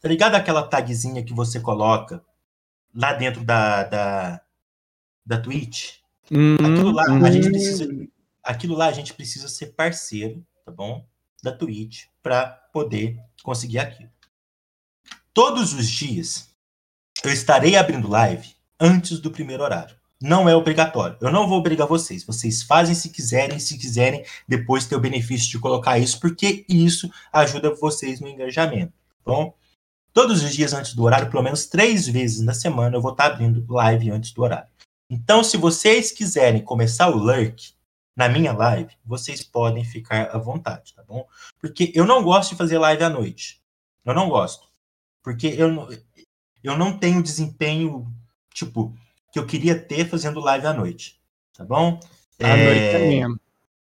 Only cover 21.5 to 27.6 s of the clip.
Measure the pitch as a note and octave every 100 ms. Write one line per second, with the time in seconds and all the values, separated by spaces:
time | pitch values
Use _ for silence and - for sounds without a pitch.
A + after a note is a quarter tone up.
21.5 | F#3 E3 D#3 C#3+ E3 - - - A#2 A2+
22.5 | G#2+ - D#3 E3+ E3+ E3+ - A#2+ B2 C#3+
23.5 | D3 - C3 B2+ A#2 B2+ C#3+ - - -
24.5 | B2+ A#2+ C3 - C#3+ B2+ C3 A#2 B2+ -
25.5 | A#2 C3 B2+ C3 B2 B2+ - F3 E3+ G3+
26.5 | G3+ - F3 E3+ E3+ F3+ - - D3+ C#3+
27.5 | C#3+